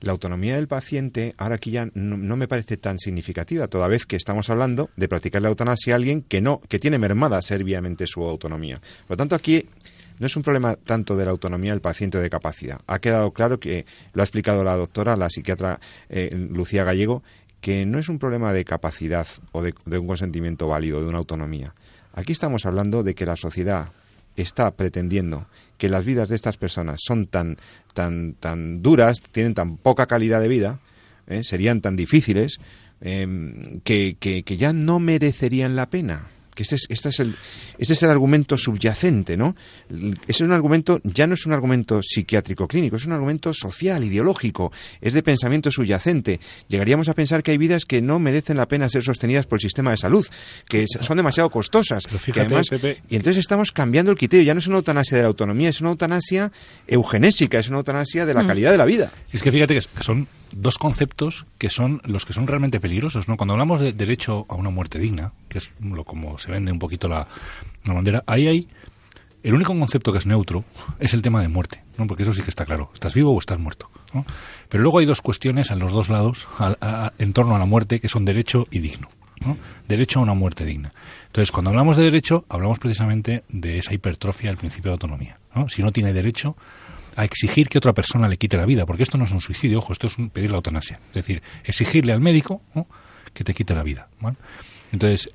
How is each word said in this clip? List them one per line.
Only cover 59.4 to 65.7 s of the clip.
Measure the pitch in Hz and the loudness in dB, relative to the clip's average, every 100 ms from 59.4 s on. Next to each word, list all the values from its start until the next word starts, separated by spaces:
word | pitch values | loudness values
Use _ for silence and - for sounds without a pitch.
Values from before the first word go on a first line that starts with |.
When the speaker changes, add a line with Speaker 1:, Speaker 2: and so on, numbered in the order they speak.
Speaker 2:
que | 139 | 2
fíjate | 143 147 135 | 4 4 2
que, | |
es, | - | 0
que | - | -8
son | - 117 139 - - | -2 -2 -2 -10 -16
dos | 98 120 - | -2 -2 0
conceptos | 151 - 143 - 151 - - - | -2 0 -2 -2 -4 -6 -18 -6
que | 104 | -4
son | - 127 143 - | 0 0 -2 -4
los | 98 - | -4 -4
que | |
son | 95 131 | -4 -2
realmente | 143 139 113 | 0 0 0
peligrosos, | 90 92 151 127 92 | 0 -2 -2 -2 -2
¿no? | 113 | -2
Cuando | 98 | 0
hablamos | 107 151 160 | 2 2 2
de | 135 | 0
derecho | 104 104 123 - 107 107 | 0 -2 -2 -2 -4 -4
a | 90 | -6
una | 98 | -4
muerte | 92 90 80 | -4 -4 -2
digna, | 110 87 92 - - | -2 -2 -6 -10 -10
que | 98 | -10
es | - | -10